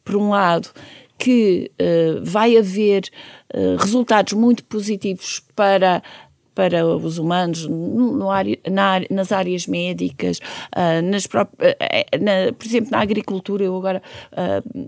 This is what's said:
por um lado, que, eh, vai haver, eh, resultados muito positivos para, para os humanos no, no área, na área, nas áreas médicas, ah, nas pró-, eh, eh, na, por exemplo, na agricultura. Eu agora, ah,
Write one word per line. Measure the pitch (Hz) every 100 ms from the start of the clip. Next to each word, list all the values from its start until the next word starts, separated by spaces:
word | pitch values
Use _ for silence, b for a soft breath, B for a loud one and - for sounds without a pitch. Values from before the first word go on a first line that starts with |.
por | - 202
um | 208
lado, | 202 185 170 - B B B B _
que, | 254 247 208 180 - -
eh, | 175 170 165 156
vai | 165 202 226 226
haver, | 202 190 214 196 185 B B B _
eh, | - 185 180
resultados | 190 240 240 214 196
muito | 208 233 233
positivos | - 214 202 202 202 180 - - - -
para, | 202 196 185 175 B B B _ _
para | - 185 170 165
os | 170 165 165
humanos | 165 175 180 165 156
no, | 165 170 226 247 -
no | 190
área, | 196 196 - -
na | 190
área, | 196 185 -
nas | 196 190
áreas | 196 185 180 -
médicas, | 175 175 175 175 - 90 85 B B B
ah, | - 175 165
nas | 175 202 -
pró-, | - 196 -
eh, | 175 -
eh, | - - - -
na, | 208 190 190
por | - 226
exemplo, | 233 214
na | 214
agricultura. | 208 214 - 190 190 202
Eu | 196 185
agora, | 190 190 B B B
ah, | - 180 98 - -